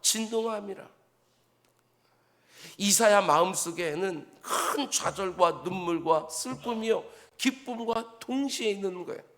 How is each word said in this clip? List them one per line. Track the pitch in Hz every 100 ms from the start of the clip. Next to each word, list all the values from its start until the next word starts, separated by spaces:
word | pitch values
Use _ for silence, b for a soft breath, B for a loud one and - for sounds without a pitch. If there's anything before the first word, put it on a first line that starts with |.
진동함이라." | - 220 220 226 226 214 202 190 131 _ _ _ _ _ _ _ _ _ _ _ _ B B B B B 170 B
이사야 | 202 202 226 202
마음속에는 | 185 151 180 190 170 165 170 151 190 165 139 -
큰 | - - - 311 269
좌절과 | - - - 190 180 175 160
눈물과 | 180 185 175 165 160 160 151
슬픔이요 | - 254 254 240 226 220 196 - B B _
기쁨과 | 262 262 - 233 226 226 226 -
동시에 | - 254 277 - 226
있는 | 202 196 180
거예요. | 170 - -